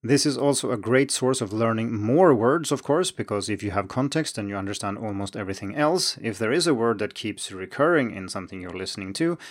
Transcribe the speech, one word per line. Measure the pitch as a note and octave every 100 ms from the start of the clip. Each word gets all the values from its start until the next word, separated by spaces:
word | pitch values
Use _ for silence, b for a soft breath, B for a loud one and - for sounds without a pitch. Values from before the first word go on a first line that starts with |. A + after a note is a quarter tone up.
| A2+
This | C#3
is | D3+ C3
also | C#3+ C3+ B2+
a | A#2+
great | G2 C3 C#3
source | - B2+ C3
of | G#2+
learning | G#2+ A2+ A2+ A#2
more | A2+ G#2+ C#3+ F#3
words, | B2 A2+ D#3+ D3+
of | C3+
course, | - D3 F#3
because | - - G#2 G2
if | G2+
you | G#2
have | G2+ F#2+
context | - C3+ D#3+ D3+ -
and | G2+
you |
understand | G2+ G2 G#2 G#2 G2+
almost | A2+ G2 G2+ -
everything | F#2+ G2 G2
else, | A#2 D3+ F3+ - -
if | A2+ G2
there | A2+
is | D3 E3+
a |
word | C3 A#2 G#2+
that | G#2
keeps | - A2 G2+ -
recurring | F#2+ F#2 - D3+ E3+ A#2+
in | F2+ F#2+
something | G2+ F2+ F#2+
you're | F2+
listening | F2+ F#2 - F#2+
to, | G2 E3 F3 B